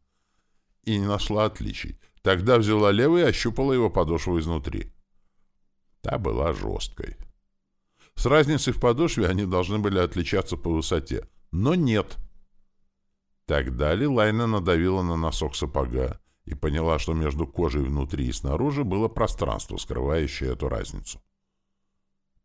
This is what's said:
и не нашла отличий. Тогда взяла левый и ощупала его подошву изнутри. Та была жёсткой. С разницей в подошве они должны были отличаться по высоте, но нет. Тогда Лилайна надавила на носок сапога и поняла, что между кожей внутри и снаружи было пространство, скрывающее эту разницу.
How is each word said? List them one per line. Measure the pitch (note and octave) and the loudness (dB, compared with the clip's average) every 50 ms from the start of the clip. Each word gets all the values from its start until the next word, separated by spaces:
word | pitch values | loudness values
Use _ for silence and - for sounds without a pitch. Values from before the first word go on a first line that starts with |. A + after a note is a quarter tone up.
| _ _ _ _ _ _ _ _ _ _ _ _ _ _ _ _ - | _ _ _ _ _ _ _ _ _ _ _ _ _ _ _ _ -4
и | A2 A2 G2+ | -2 0 0
не | G2 | 0
нашла | G2+ G#2 G2+ - - G#2+ G#2 G#2+ | 0 0 -2 -2 -2 0 2 0
отличий. | G#2+ - - A2 G#2+ - - - - - - _ _ _ _ | 0 0 -4 -8 -8 -8 -8 -10 -12 -12 -14 _ _ _ _
Тогда | - F#2+ F#2+ F2 F#2 A#2 B2+ A#2 | 2 2 2 4 4 6 6 6
взяла | A2 G#2 G#2+ G#2+ G#2+ G2+ | 6 6 4 6 6 6
левый | G2+ G#2 B2 D3+ E3+ F3 E3+ | 6 6 6 4 6 4 4
и | |
ощупала | D3+ C#3+ - - A#2+ A2+ C3 C3+ C#3 C3+ | 4 2 2 0 -2 -2 0 0 2 2
его | B2+ A#2 G2+ | 2 2 2
подошву | - F#2+ F2 D#2 E2+ D#2+ - F#2 F2 E2+ | 2 2 2 2 0 -2 0 0 0 0
изнутри. | D#2 D#2+ E2 D#2 C#2+ - - - - - - _ _ _ _ _ _ _ _ _ _ _ _ _ _ _ _ _ _ _ _ _ | 0 0 -2 -2 -4 -4 -6 -6 -8 -10 -14 _ _ _ _ _ _ _ _ _ _ _ _ _ _ _ _ _ _ _ _ _
Та | - - - B1+ | -8 -6 -4 -4
была | G2+ - A1 A1+ D2 E2+ C#2+ | -2 -2 -2 0 0 0 -2
жёсткой. | G#1+ G1+ G#1 G1+ G1+ - - - - - - - - - - - _ _ _ _ _ _ _ _ _ _ _ _ _ _ _ - | -2 -4 -6 -6 -6 -8 -8 -10 -10 -10 -10 -10 -12 -14 -18 -18 _ _ _ _ _ _ _ _ _ _ _ _ _ _ _ -4
С | - - | 0 2
разницей | B2 C#3 D#3 D3 C#3 D#3 C#3 - C3+ A#2+ | 6 6 6 6 6 2 0 0 0 0
в | - | 2
подошве | - B2 A#2 B2+ E3+ D#3+ - - G2+ F2 | 2 2 4 4 2 0 2 2 2 2
они | F#2 F#2+ G2+ | 2 0 0
должны | F#2 F#2 F2+ F#2 F2+ G2+ A2 | 0 0 0 0 0 0 0
были | G#2 G#2 G2 F#2+ | 0 0 2 2
отличаться | F2 E2+ - F2+ E2+ - - F#2+ F#2+ - - | 0 0 0 -2 -2 0 0 -2 -2 -2 -6
по | - - E2+ | -4 -2 -2
высоте, | E2 D#2+ D#2 - F2+ E2 D2 - B1 - - - _ - _ _ | -2 0 0 0 -2 -2 -2 -4 -6 -8 -8 -10 _ -20 _ _
но | - E2 G#2 C3+ F3 | -2 0 2 2 2
нет. | F3+ D#3+ B2+ A2 G#2 - - - - - - - - - _ _ _ - _ _ _ _ _ _ _ _ _ _ _ _ _ _ _ _ | 2 2 2 2 2 0 -2 -6 -10 -10 -10 -12 -18 -20 _ _ _ -20 _ _ _ _ _ _ _ _ _ _ _ _ _ _ _ _
Тогда | - D2+ D2 C2 B1+ C2 B1 D2 D2 E2 | -2 0 0 0 -2 -2 -2 0 0 0
Лилайна | G2+ C#3 D3+ C3+ A#2 G#2+ G#2+ G#2+ A2+ A#2+ A2+ | 0 0 0 2 2 2 2 2 2 0 0
надавила | A2 G2+ E2+ F2+ F2 E2 E2+ F#2 F#2 F#2+ | 0 0 2 2 2 2 2 2 2 2
на | F2+ F2 E2 E2 | 0 0 0 0
носок | D#2+ D#2+ - - E2 D2 - | 0 -2 -2 -2 -4 -4 -4
сапога | - - C#2+ - C#2+ C2+ A#1+ A#1+ B1+ B1+ - - - _ _ _ _ - | -6 -6 -4 -2 -2 -2 -2 -2 -2 -4 -4 -6 -8 _ _ _ _ -14
и | - - | -12 -8
поняла, | C#2+ - D#2 D2 D#2+ D#2+ E2 D#2+ D2+ | -4 -2 -2 0 0 0 2 0 0
что | - - D#2+ | 0 -2 -2
между | D#2+ D#2 D2 C#2+ D#2+ D#2+ C#2+ | 0 0 -2 -2 -2 -4 -4
кожей | - - E2+ D2+ C#2+ D2 C#2 | -2 -2 -2 0 0 0 -2
внутри | C2 C#2+ D2 C2+ C2+ D2 C#2 C2 B1 | -2 -2 -2 -4 -4 -4 -4 -4 -4
и | |
снаружи | A#1 - - C2+ C#2+ E2 B2 D3+ C#3+ C#3+ C#3+ | -4 -6 -4 -4 -2 -2 -2 -2 -2 -2 -2
было | G2 F#2 G2+ A2 A2 | -2 0 0 0 0
пространство, | - - A2+ G#2 - - - C2+ G#1+ G#1+ - - - - | 0 0 -2 -2 -2 -2 -2 -2 -4 -4 -6 -8 -10 -10
скрывающее | - - - A#1+ C2 C#2 D#2 E2 D#2 D2 - - C#2 C2 | -8 -8 -6 -4 -2 0 0 0 0 -2 -4 -6 -6 -6
эту | - - D2 C#2 | -4 -4 -4 -4
разницу. | - A1 G1+ - - - - - - - _ _ _ _ _ _ _ _ _ _ _ _ _ _ _ _ _ _ _ _ _ _ _ _ | -4 -6 -8 -8 -10 -12 -12 -14 -14 -16 _ _ _ _ _ _ _ _ _ _ _ _ _ _ _ _ _ _ _ _ _ _ _ _